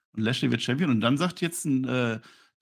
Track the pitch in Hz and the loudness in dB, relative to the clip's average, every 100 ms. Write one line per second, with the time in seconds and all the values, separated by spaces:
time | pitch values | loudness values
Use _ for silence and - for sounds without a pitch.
0 | _ - 110 131 135 120 - 135 170 110 | _ -4 -2 0 0 0 0 0 2 2
1 | 117 147 180 - 170 - 156 131 127 127 | 2 2 0 -2 -6 -4 -2 0 0 0
2 | 120 110 - - _ _ | 0 -2 -8 -20 _ _